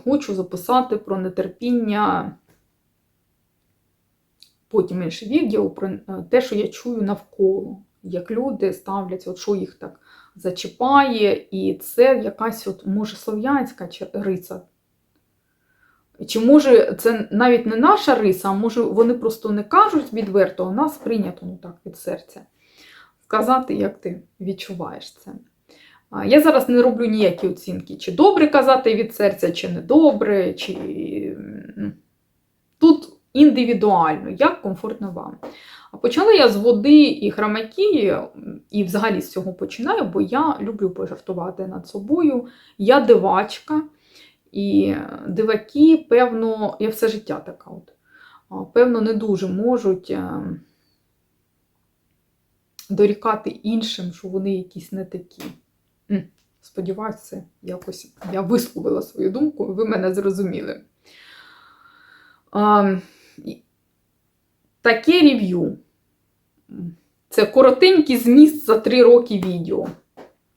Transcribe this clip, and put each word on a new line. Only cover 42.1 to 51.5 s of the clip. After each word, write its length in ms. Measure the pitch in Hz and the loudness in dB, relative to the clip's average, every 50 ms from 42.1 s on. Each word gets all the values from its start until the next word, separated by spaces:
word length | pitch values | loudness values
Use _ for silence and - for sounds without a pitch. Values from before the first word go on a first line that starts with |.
| 302 359 330 294 262 240 240 - - _ _ _ _ | -2 0 2 0 0 -2 -6 -8 -18 _ _ _ _
Я 220 | - 196 214 262 285 | -2 2 4 4 4
дивачка, 840 | 233 226 226 190 180 190 180 190 208 - - - _ - 302 311 311 - _ _ _ _ _ - - _ _ _ _ _ | 6 6 6 6 6 2 0 0 -2 -4 -10 -16 _ -4 -4 -4 -4 -6 _ _ _ _ _ -20 -20 _ _ _ _ _
і 440 | - 202 202 202 202 - 190 196 190 - - - - - - | -8 -6 -4 0 2 2 2 0 -2 -6 -8 -12 -16 -14 -12
диваки, 800 | - 175 190 220 220 220 214 - - - 285 302 320 320 311 - _ | -8 -4 -2 -2 -2 -2 -4 -6 -6 2 4 6 6 6 4 4 _
певно, 680 | 233 240 254 240 226 226 220 226 220 214 214 - - - | 4 4 4 2 0 -2 -2 -4 -2 -4 -4 -6 -4 -4
я 100 | 214 220 | -4 -6
все 180 | 220 - 226 | -2 -2 -2
життя 320 | 226 220 202 - - - - | -2 -2 -4 -8 -10 -10 -10
така 300 | - - - _ _ - | -10 -16 -20 _ _ -20
от, 240 | 175 175 - _ _ _ _ _ _ _ _ _ _ _ _ _ | -20 -20 -20 _ _ _ _ _ _ _ _ _ _ _ _ _
а, 60 | 190 | -14
певно, 460 | 190 185 - _ 233 247 254 240 226 | -14 -14 -2 _ 4 4 4 4 0
не 120 | 214 226 220 | 0 -2 -2
дуже 340 | 208 226 208 196 180 196 | -2 -2 -2 -2 -2 -2
можуть, 600 | 185 180 196 220 247 254 233 - 190 185 185 - - | -4 -4 -2 0 0 0 0 0 -2 -2 -2 -6 -8
е, 200 | - - 185 180 - - - 185 170 - - _ _ _ _ _ _ _ _ _ _ _ _ _ _ _ _ _ | -8 -8 -6 -8 -10 -10 -10 -10 -12 -12 -16 _ _ _ _ _ _ _ _ _ _ _ _ _ _ _ _ _